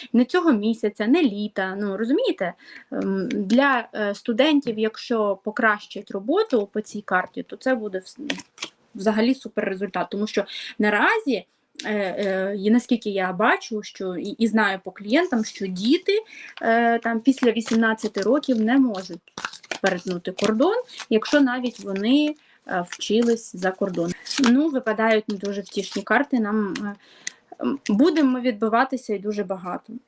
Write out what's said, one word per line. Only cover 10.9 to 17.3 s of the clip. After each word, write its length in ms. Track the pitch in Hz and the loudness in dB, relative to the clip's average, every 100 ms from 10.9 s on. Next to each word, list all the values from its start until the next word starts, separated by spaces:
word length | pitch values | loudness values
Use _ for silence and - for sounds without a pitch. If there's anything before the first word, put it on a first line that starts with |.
| 208 320 440 440 208 - _ _ - | 4 2 2 0 -4 -6 _ _ -12
е, 80 | - | -4
е, 600 | 208 190 - 196 190 190 202 | -2 -2 -2 -2 -2 -2 -2
і 120 | 202 | 2
наскільки 400 | 233 - 233 214 | 2 4 0 0
я 220 | 196 185 | -2 -2
бачу, 500 | 180 233 381 - 214 | 2 2 2 -2 -8
що 340 | 208 - 185 175 | -8 -8 -8 -6
і, 120 | 202 | -8
і 180 | - 226 | 0 2
знаю 340 | 220 202 190 | 2 2 0
по 60 | 220 | -8
клієнтам, 540 | - 202 277 359 240 | -14 0 0 2 0
що 220 | 214 - 196 | -2 -6 -6
діти, 560 | 185 220 349 - 403 440 - - - | -2 2 2 2 -2 -2 -12 -18 -6
е, 360 | - 226 233 233 | 0 2 4 2
там, 220 | 233 226 | -2 0
після 320 | 226 | 2